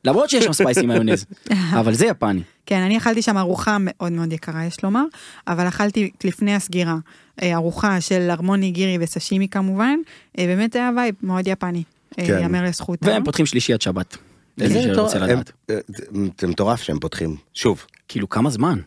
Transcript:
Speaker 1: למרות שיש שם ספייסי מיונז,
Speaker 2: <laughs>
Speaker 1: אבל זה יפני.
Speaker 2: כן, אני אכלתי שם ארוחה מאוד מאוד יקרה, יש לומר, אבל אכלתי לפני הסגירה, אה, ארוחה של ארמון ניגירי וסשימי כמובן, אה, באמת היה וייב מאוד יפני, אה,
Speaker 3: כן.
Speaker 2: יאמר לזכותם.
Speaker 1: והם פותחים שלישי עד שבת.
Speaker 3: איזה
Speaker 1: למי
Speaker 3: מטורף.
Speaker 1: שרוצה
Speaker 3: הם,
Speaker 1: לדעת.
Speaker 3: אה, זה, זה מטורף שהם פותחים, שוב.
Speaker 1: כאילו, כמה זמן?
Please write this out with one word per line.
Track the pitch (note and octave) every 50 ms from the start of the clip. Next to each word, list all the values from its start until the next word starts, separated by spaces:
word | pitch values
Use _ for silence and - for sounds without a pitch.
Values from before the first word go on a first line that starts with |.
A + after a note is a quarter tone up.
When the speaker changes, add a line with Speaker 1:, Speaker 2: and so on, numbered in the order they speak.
| -
Speaker 1:
למרות | B2+ C#3+ G#3+ D4 D4+
שיש | C4+ A#3+ A#3
שם | G3+
ספייסי | D3+ - - C3 B2 B2 B2
מיונז, | A#2+ A#2 A2+ A2+ A2 - - - _ - _ _ -
Speaker 2:
<laughs> | A3+ F#3+ F#3 D#3+ D#3+ A#2+
Speaker 1:
אבל | A2 A2+ A2
זה | A#2 G3+
יפני. | A3+ - - A#2 G#2+ G2 F2+ E2+ - _ _ _
Speaker 2:
כן, | - G3+ F#3
אני | F#3 F#3+ G#3+ A3+
אכלתי | - A#3+ A3+ A#3
שם | A3 A#3 G#3 G3
ארוחה | F#3+ F3 F3+ F3 - A3 G#3 G3+
מאוד | G3 F3 - _ F3 F3
מאוד | E3+ E3 E3 E3
יקרה, | D#3+ D#3 - - D#3+ D#3+ E3
יש | E3+ - -
לומר, | - G3 G3+ B3 D4 D#4+ - - - - - - _ -
אבל | F3 E3 F3+ F3+
אכלתי | - - G3+ G#3 G3 A3 G3+ F#3+ - _ -
לפני | F#3+ E3+ - G#3+ G3+ G3+
הסגירה, | G3+ F#3+ - F3+ F3+ F3 E3 E3 D#3+ D#3+ - - - _ _ _ -
אה, | F#3 F3 E3+
ארוחה | E3+ E3 E3+ E3 - - G#3 G3 F3+
של | D#3+ - F#3+ F3+ F3+ F3
ארמון | F3 E3 F3 F#3 G3 G3
ניגירי | F#3+ F#3+ F3 F3 F#3+ F#3+ F3+ E3+
וסשימי | E3+ E3 - F3 - - G3 F#3+ G3 F#3+
כמובן, | - G3+ F#3+ F#3+ F#3+ G3 A3 B3+ C#4+ D#4+ D#4 - - - _ _ - -
אה, | F3+
באמת | F3 F3+ F#3+ A3 A#3 A3+
היה | B3 B3 B3 A#3+
וייב | B3 B3 A#3 G3 _
מאוד | - F#3 F#3 F#3 F#3 F#3+
יפני, | F#3+ F#3 F#3+ F3+ F3 F3 E3 _ _ _ _ _ - -
אה, | F3+
Speaker 3:
כן. | E3+ G3 F#3
Speaker 2:
יאמר | E3+ F3 F3+ F3+ F3+
לזכותם. | F3+ E3+ - - - F3 E3+ D#3+
Speaker 1:
והם | G3+ A3 G#3+ B3
פותחים | C#4+ - - D#3
שלישי | - - B2+ - -
עד | A#2 G#2+
שבת. | - G2 F2+ F#2+ F#2 _ - - - _ _ _ _ _ _ -
Speaker 3:
איזה | - - - A3+
Speaker 1:
למי | B3+ A3+
Speaker 3:
מטורף. | F#3+ G#3+ G#3+ A3
Speaker 1:
שרוצה | - G2+ F#2+
Speaker 3:
הם, | F#2
Speaker 1:
לדעת. | B2 B2+ A#2+ - _ _ _ -
Speaker 3:
אה, | G#2+ G#2 - -
זה, | G2+ - - - G2+ G2+ G2+ F#2+ F2 -
זה | F#2+
מטורף | F2 E2 - G2+ G#2 A#2+ A#2
שהם | - - D2+ D2
פותחים, | C#2+ D#2+ - - D#2+ D#2+ D#2 D2 _ _ _
שוב. | - - A#2 F#2+ - - _ _ _ _ -
Speaker 1:
כאילו, | - A#2 G2 -
כמה | - G#2+ B2 D3
זמן? | B2 G#2+ C#3 F3 E3 G2 D#2+